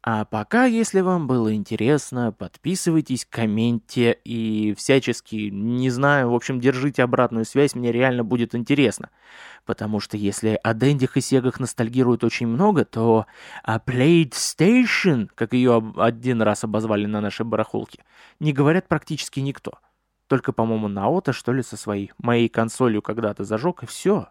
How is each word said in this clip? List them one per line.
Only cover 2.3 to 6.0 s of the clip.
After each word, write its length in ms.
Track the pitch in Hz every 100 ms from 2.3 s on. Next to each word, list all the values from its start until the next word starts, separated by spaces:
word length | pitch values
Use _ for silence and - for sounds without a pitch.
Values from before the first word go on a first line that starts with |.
подписывайтесь, 920 | - - - 156 185 175 160 147 127
комментьте 960 | - - 110 104 117 117 _ - 120 -
и 500 | - 117 113 107 107
всячески, 760 | 101 - 135 127 117 _ 110 104
не 380 | 98 110 123 131
знаю, 400 | 123